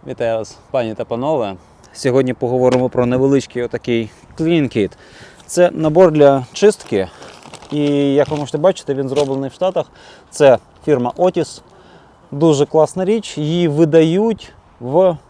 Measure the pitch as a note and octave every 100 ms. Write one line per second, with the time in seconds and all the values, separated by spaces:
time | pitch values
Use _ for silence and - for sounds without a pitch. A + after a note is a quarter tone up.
0 | C3+ B2 A#2 A2+ G#2+ - _ C3+ A#2 G#2
1 | A2+ A#2 C#3 D#3 G#2 F#2 _ _ - -
2 | C3+ B2+ B2+ A#2+ B2 B2+ B2+ B2+ B2+ B2+
3 | B2 B2+ C3+ C#3 - B2 A#2+ A#2 - A#2
4 | A2 - _ - E3 E3+ C3 A#2 F#2+ -
5 | - - - - - - F3 - D#3 D#3
6 | F#3 D#3 C#3+ C#3 B2+ - G3+ G#3 - G#2
7 | F#2 - - - - - - D3 D3 C#3+
8 | C#3+ C#3 C#3 D3+ C#3+ D#3 E3+ F#3 - C3+
9 | C3+ C3+ C#3+ C3+ C3+ - F3+ F3+ - -
10 | - - _ - C#3+ A#2 _ _ - C#3
11 | B2 - F3+ F3+ D#3 - _ - - -
12 | _ _ _ C#3+ D#3+ C#3+ C#3+ D#3 D3+ -
13 | F#3 A3 - - D3+ E3+ F3 D3 E3 D#3+
14 | D#3+ F3+ A3 A3 - - _ _ A#2+ D3+
15 | F#3 D#3